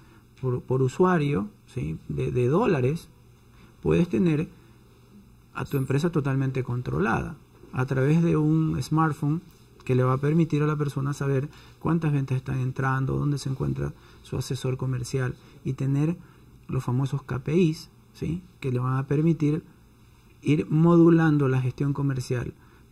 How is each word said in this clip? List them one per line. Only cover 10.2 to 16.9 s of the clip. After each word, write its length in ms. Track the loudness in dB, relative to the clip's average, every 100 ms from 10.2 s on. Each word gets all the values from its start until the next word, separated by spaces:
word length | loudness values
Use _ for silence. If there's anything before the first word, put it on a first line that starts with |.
| 2 2 2 0
a 40 | 0
la 100 | 0
persona 360 | -2 -4 -4
saber 380 | -4 -2 -2 -2 -12 -20 -8
cuántas 320 | -2 0 0
ventas 280 | 0 0 -4
están 200 | -4 -4
entrando, 600 | -4 -2 -2 -2 -2 -2
dónde 180 | -2 -2
se 140 | -4
encuentra 420 | -4 -4 -2 -6 -8 -20 -20
su 160 | -10 -8
asesor 400 | -6 -6 -4 -4
comercial 560 | -4 -4 -4 -4 -4 -6 -16 -12
y 120 | -8
tener 420 | -4 -2 0 0 -2 -10 -20 -20 -20 -6
los 140 | -6
famosos 400 | -2